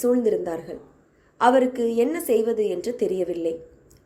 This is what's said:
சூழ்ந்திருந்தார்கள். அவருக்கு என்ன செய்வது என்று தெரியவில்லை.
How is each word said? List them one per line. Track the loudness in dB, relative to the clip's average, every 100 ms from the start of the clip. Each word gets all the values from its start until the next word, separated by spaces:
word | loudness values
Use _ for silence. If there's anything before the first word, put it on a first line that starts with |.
சூழ்ந்திருந்தார்கள். | 0 2 2 0 -4 -8 -10 -16 -18 _ _ _ _ 2
அவருக்கு | 4 6 2 0 -2 2
என்ன | 0 0
செய்வது | 0 0 2 0 -2
என்று | -2 -6 -4
தெரியவில்லை. | -2 -2 -4 -2 -4 -6 -12 -20 _ -20